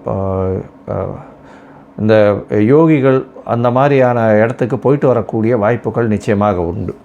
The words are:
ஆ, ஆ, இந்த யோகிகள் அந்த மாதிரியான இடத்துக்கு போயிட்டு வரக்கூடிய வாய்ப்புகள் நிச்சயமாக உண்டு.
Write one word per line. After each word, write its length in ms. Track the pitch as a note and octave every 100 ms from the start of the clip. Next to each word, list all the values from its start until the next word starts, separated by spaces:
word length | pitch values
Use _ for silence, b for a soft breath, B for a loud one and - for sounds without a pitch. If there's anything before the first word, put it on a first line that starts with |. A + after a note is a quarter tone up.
| A#2
ஆ, 340 | G#2 F#2+ F#2+ F#2+ F#2+ - - -
ஆ, 160 | G2 F#2+ F#2+ - - B B B B - -
இந்த 360 | G#2+ A2 G#2 G2+ -
யோகிகள் 760 | G#2 G#2+ D3 D#3+ D3+ C3+ C3 - - -
அந்த 260 | A#2+ A#2+
மாதிரியான 600 | B2 C#3+ C#3 B2 A#2+ A2
இடத்துக்கு 480 | G#2+ A2+ B2+ B2 B2
போயிட்டு 280 | B2 C#3+ C#3+
வரக்கூடிய 500 | A#2 - A2+ A2 A#2+
வாய்ப்புகள் 500 | G#2 A#2+ A#2 A#2+ A#2
நிச்சயமாக 540 | G#2 - G2+ G#2 F#2
உண்டு. 340 | E2+ G#2 F2+ -